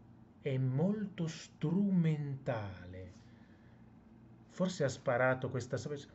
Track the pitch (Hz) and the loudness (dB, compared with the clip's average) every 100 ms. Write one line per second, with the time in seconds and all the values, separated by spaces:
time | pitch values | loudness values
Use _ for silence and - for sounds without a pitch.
0 | - - - - 143 131 131 131 185 214 | -20 -20 -20 -8 -2 2 2 2 2 0
1 | 202 - 160 - - - 151 180 202 185 | -4 -4 -6 -6 -14 -4 0 2 4 4
2 | 160 151 143 135 - 113 101 90 90 92 | 4 2 -2 -4 -2 -2 -4 -10 -12 -12
3 | 92 - - - - - - - - - | -14 -16 -20 -20 -20 -20 -20 -20 -20 -20
4 | - - - - - - 185 - 139 - | -20 -20 -20 -20 -14 -2 -2 0 0 0
5 | - 120 127 127 123 127 - 135 151 143 | 0 4 4 4 0 -4 -4 -4 -4 -8
6 | - | -10